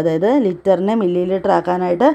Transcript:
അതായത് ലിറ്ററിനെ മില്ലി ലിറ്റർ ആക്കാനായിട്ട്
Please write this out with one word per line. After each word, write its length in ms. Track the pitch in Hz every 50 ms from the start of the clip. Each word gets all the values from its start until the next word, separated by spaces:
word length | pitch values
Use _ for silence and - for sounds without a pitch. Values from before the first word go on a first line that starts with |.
അതായത് 300 | 156 165 160 160 180 220 262 294 240
ലിറ്ററിനെ 480 | 190 175 - - 190 185 175 185 202 226 233 202
മില്ലി 180 | 175 175 180 180 180
ലിറ്റർ 200 | 190 190 180 196 180 170
ആക്കാനായിട്ട് 500 | 170 185 180 180 180 180 180 175 247 302 311